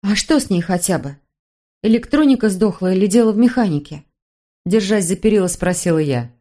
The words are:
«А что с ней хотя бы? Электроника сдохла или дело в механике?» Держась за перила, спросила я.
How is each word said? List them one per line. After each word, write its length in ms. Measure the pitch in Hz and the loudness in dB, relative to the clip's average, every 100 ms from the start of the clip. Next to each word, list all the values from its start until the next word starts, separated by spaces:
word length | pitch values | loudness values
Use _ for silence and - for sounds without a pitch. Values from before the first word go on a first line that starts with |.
«А 120 | 196 208 | -2 -4
что 240 | - 302 | 0 0
с 100 | - | 0
ней 120 | 180 | -2
хотя 380 | 170 180 175 170 | -2 -2 -2 -4
бы? 180 | 139 143 _ _ _ _ _ _ | -4 -14 _ _ _ _ _ _
Электроника 680 | 220 226 - 294 294 262 220 | 0 0 0 2 2 2 0
сдохла 440 | 190 214 175 185 | 0 -2 0 -2
или 140 | 185 202 | 0 2
дело 240 | 220 226 | 4 2
в 60 | 208 | 4
механике?» 680 | 240 240 214 147 - - _ _ _ _ _ _ - | 2 2 -2 -2 -6 -18 _ _ _ _ _ _ -2
Держась 400 | 214 196 214 170 | 0 2 -2 0
за 100 | 190 | 0
перила, 320 | 220 214 180 | 0 2 0
спросила 500 | - 180 180 175 160 | -2 -4 -2 0 0
я. 340 | 151 123 117 _ | 0 -2 -6 _